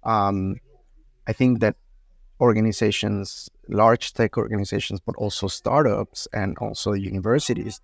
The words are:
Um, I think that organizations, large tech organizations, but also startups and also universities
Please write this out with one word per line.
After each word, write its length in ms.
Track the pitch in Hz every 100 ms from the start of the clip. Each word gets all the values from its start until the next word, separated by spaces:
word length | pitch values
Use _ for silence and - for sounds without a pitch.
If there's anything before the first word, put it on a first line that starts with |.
Um, 540 | 113 110 101 101 95 - _ _ _ _ _ _ -
I 60 |
think 260 | 110 127 117
that 140 | 110 - _ - _ _ - _
organizations, 1080 | 123 107 110 101 107 - 107 101 98 - - _ -
large 440 | 101 113 120 -
tech 240 | - 113 -
organizations, 640 | 110 107 98 101 - 98 -
but 100 | -
also 320 | 104 - 98
startups 800 | - - 135 143 101 107 - -
and 240 | 110 98 -
also 360 | 110 110 113
universities 880 | 98 98 98 98 123 - 120 - -